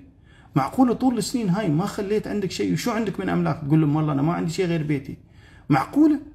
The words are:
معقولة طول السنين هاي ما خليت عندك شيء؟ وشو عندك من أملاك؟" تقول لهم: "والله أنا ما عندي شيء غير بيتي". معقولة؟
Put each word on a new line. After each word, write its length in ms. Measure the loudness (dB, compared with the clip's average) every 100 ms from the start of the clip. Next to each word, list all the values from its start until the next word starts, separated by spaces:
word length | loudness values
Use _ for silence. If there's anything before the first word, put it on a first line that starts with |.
| -10 _ -20 -20 -4 -2
معقولة 380 | -2 2 2
طول 240 | 4 0 0
السنين 320 | -4 -2 0
هاي 200 | 0 0
ما 160 | 0 -2
خليت 420 | -4 -2 -2 -2
عندك 240 | -4 -4
شيء؟ 220 | -2 -2
وشو 180 | 0 -2
عندك 280 | -2 -2 -4
من 100 | -2
أملاك؟" 320 | 0 0 -2 0
تقول 140 | 2
لهم: 140 | 4 2
"والله 180 | 0
أنا 80 | 0
ما 120 | 0
عندي 180 | 0 -4
شيء 140 | -2 -2
غير 180 | -2
بيتي". 340 | -2 -4 -4 -14 -18 -20 -20 -20 0
معقولة؟ 500 | 0 2 4 4 4 -4